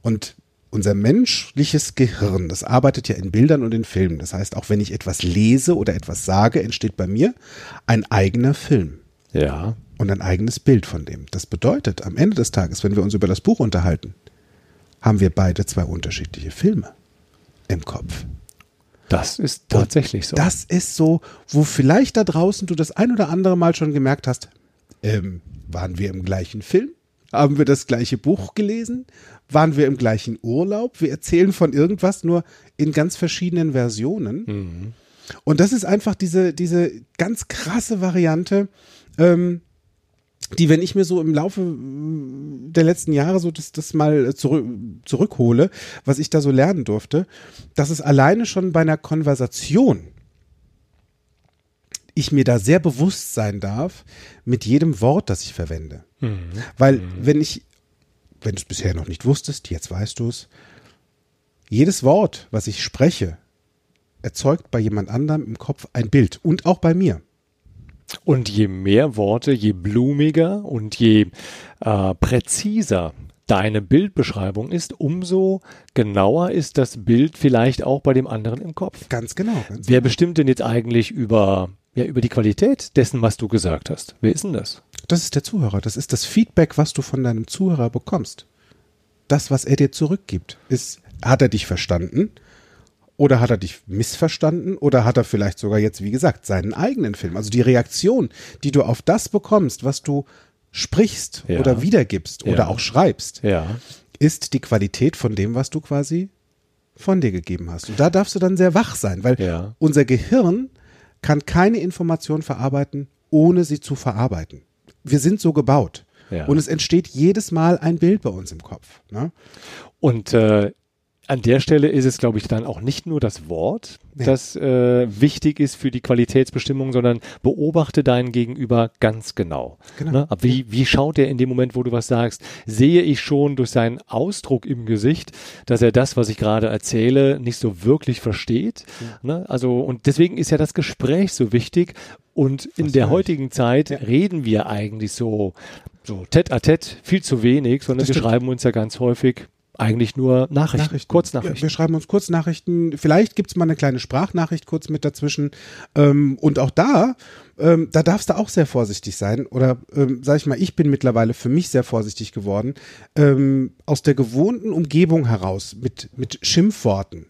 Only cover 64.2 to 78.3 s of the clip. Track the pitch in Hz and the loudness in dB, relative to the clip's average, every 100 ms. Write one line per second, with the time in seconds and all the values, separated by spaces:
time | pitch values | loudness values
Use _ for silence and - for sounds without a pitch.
64.2 | 90 - 139 165 _ 117 107 104 95 117 | -10 -2 0 0 _ -4 -2 -4 -6 -4
65.2 | 151 156 110 110 - - - 123 110 139 | -2 -4 -6 -10 -10 -10 -6 -6 2 2
66.2 | 110 - 165 180 165 185 165 170 185 82 | 2 0 -2 0 0 2 2 2 0 -2
67.2 | _ _ _ _ _ - - - _ - | _ _ _ _ _ -20 -20 -20 _ -8
68.2 | - 131 104 101 104 95 95 107 151 107 | 0 0 0 0 0 0 2 4 4 0
69.2 | 101 117 147 123 104 95 95 110 127 143 | 0 0 0 2 0 0 -2 0 2 2
70.2 | 151 156 165 202 208 117 107 - 113 107 | 2 2 0 -2 -6 -8 -8 2 6 6
71.2 | 104 - - - - _ 110 104 95 92 | 4 -4 -20 -20 -20 _ -2 0 0 -2
72.2 | - 123 - - 208 214 185 95 82 - | 0 0 -2 -6 -2 -2 0 -2 -4 -10
73.2 | - _ - 101 107 107 98 143 202 - | -20 _ 0 0 2 -2 2 2 2 -2
74.2 | 127 104 98 98 117 175 - - 143 175 | -4 -4 -4 -6 -6 -6 -8 -6 -4 -4
75.2 | 175 185 190 190 - - _ - 104 101 | -2 0 0 -2 -8 -20 _ -2 0 2
76.2 | 98 151 180 180 143 - 127 120 101 117 | 2 2 0 -2 -2 -2 -2 -4 2 4
77.2 | 156 - 147 120 123 127 - 139 139 131 | 4 2 2 4 2 0 -2 0 2 2
78.2 | 131 | 0